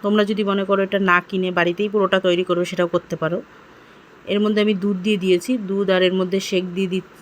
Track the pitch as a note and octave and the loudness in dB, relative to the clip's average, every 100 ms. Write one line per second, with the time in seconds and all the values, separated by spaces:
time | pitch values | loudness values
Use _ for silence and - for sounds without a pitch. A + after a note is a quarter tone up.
0 | G3+ G#3+ G#3 G#3+ G3+ G3 G3 G3 F#3+ G3+ | 2 2 2 0 0 -2 0 0 0 0
1 | F#3+ F3 F3+ F#3+ F#3 F3+ E3+ F3 G#3 G#3 | 2 2 2 -4 -2 2 0 0 -2 0
2 | F#3 F#3+ F#3 F3 F3+ F3 F3+ F3+ F3 F3 | 2 2 2 0 0 -2 -2 -2 0 -2
3 | - E3 D#3+ F3 - - - - - - | -4 -6 -4 -4 -8 -20 -20 -20 -20 -20
4 | - - - G3+ G#3 G#3+ G#3 G3+ G3+ F#3+ | -20 -20 -4 0 0 2 2 0 -2 -2
5 | F#3+ G#3 F#3 F3 G#3 B3+ F#3+ G3 G3 F#3 | 0 0 2 2 2 -4 -2 -2 2 2
6 | F#3 F#3 F#3 G3 - F#3+ F#3 F3 F#3+ F#3 | 2 2 0 -2 -2 -4 -2 -4 -2 -4
7 | - - | -6 -20